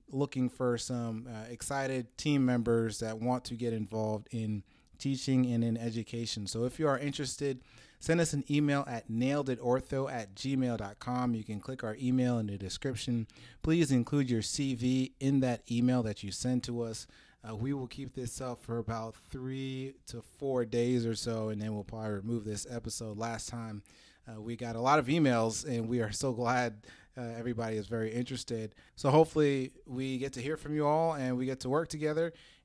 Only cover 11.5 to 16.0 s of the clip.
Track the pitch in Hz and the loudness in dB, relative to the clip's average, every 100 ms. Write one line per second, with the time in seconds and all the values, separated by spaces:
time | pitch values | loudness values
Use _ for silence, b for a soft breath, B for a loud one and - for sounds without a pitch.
11.5 | 104 - 131 110 107 127 127 123 120 104 | -8 -8 -6 -6 -2 2 4 4 2 0
12.5 | 101 95 - 131 113 - 117 110 B B | -4 -6 -4 -4 -2 0 0 -2 B B
13.5 | B 156 165 143 127 117 147 131 117 104 | B 2 4 6 4 4 2 4 2 0
14.5 | - 139 120 127 131 131 - 135 139 127 | -2 -2 0 2 2 0 0 2 4 4
15.5 | 117 - 117 123 127 | 0 0 2 4 4